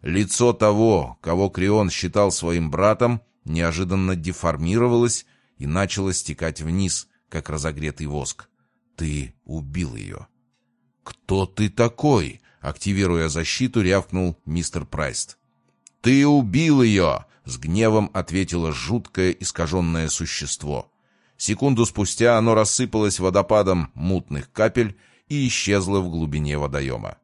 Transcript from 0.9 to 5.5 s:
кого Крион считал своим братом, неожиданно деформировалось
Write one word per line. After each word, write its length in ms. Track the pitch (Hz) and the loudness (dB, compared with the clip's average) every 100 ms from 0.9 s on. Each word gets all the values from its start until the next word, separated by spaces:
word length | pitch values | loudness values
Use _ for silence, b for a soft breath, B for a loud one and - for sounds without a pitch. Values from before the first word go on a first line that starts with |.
| 98 67 - | 4 0 -10
кого 280 | 82 87 98 | -4 0 0
Крион 420 | 92 95 107 98 | 0 0 2 0
считал 400 | - 92 104 101 | -2 -2 2 2
своим 400 | - 85 85 80 | 2 -2 0 -2
братом, 500 | 76 101 110 120 120 _ _ | 2 2 4 2 0 _ _
неожиданно 680 | - 80 85 80 92 95 95 | -6 -2 0 -2 -2 0 0
деформировалось 1120 | 90 80 90 85 73 82 107 120 120 120 - - _ _ | -2 -4 -2 -2 -2 0 2 4 4 2 0 -8 _ _